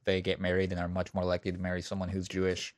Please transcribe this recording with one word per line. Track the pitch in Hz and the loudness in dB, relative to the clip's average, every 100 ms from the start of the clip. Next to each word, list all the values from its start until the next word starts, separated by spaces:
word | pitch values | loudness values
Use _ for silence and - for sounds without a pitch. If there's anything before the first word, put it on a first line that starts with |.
they | - 95 | 0 2
get | 92 87 | 2 0
married | 90 92 92 | 2 2 2
and | 90 | 0
are | 87 | -2
much | 92 90 | -2 -2
more | 95 | -2
likely | 90 90 95 | 0 0 -2
to | 90 | -2
marry | 90 90 | -2 -4
someone | - 98 90 | -4 -4 -2
who's | 95 90 | -4 -2
Jewish, | 95 92 87 - | 0 2 0 -4